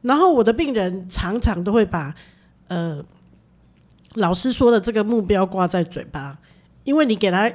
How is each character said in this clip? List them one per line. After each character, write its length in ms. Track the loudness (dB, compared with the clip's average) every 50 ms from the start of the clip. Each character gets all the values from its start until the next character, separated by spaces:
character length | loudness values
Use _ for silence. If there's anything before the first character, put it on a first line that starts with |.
| 0
然 120 | 0 2
后 160 | 4 4 4
我 120 | 4 4 4
的 100 | 2 2
病 180 | 0 -2 -2
人 380 | 0 -2 -2 -2 -4 -6 -10 -10
常 320 | -8 -6 -4 -4 -4 -2
常 220 | 0 -2 -2 -2 -2
都 80 | 0
会 120 | 2 2 2
把， 300 | 2 -2 -6 -6 -8 -12 -16 -20 -20 _ _ _ _ _ _ _
呃， 360 | _ -6 -6 -4 -6 -8 -10 -12 _ _ _ _ _ _ _ _ _ _ _ _ _ _ _ _ _ -20 _ _ _ -4
老 180 | -2 0 0
师 200 | 0 0 0 -2
说 180 | 0 2 4 4
的 100 | 4 4
这 120 | 0 0
个 120 | -2 -2 0
目 160 | 0 0 -2
标 240 | 0 0 0 0 0
挂 240 | -2 0 -2 -2
在 160 | 0 0 -2 -4
嘴 220 | -4 -6 -14 -14 -12
巴， 260 | -12 -12 -12 -12 -16 -20 _ _ _ _ _ _ _ _ _
因 120 | 0 2
为 120 | 2 4
你 80 | 2 2
给 160 | 2 2 0
他 180 | 2 2 0 0